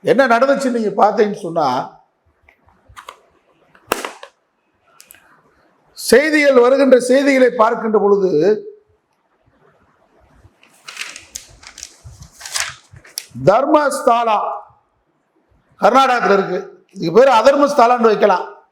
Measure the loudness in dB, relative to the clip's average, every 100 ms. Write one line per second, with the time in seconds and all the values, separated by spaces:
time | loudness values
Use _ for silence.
0 | 0 0 2 2 2 0 -2 -4 -4 0
1 | 0 2 -2 -2 -8 -4 -2 -4 -8 -16
2 | _ _ _ _ _ _ _ _ _ -20
3 | -20 -20 _ _ _ _ _ _ _ -10
4 | -10 -16 -20 _ _ _ _ _ _ _
5 | _ -20 _ _ _ _ _ _ _ -16
6 | 0 0 2 0 2 2 2 2 2 2
7 | 2 0 2 2 0 0 -2 -2 -2 -2
8 | 0 0 0 0 0 -2 -6 -20 _ _
9 | _ _ _ _ _ _ _ _ _ _
10 | _ _ _ _ _ _ _ _ -20 -16
11 | -16 -16 -18 -20 -20 -20 -20 -20 -20 _
12 | -20 -20 -20 _ -12 -10 -10 -12 _ -20
13 | -20 -20 -16 -2 0 2 2 0 0 -2
14 | -2 0 0 -4 -4 -12 -18 _ _ _
15 | _ _ _ _ _ _ _ _ 2 4
16 | 2 0 0 0 0 -8 -10 -20 _ -10
17 | 0 4 4 6 4 4 0 2 2 4
18 | 2 2 2 0 -4 -16 _